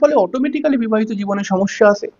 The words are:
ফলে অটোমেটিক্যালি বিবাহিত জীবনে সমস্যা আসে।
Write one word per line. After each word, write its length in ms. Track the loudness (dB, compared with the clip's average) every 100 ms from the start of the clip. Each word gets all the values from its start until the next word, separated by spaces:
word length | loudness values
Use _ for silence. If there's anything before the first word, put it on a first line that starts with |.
ফলে 140 | 2
অটোমেটিক্যালি 640 | 2 0 -2 -4 -2 -2 0
বিবাহিত 360 | 0 -2 -2
জীবনে 320 | -4 -4 -6
সমস্যা 440 | -2 -2 -2 4 4
আসে। 180 | 4 -4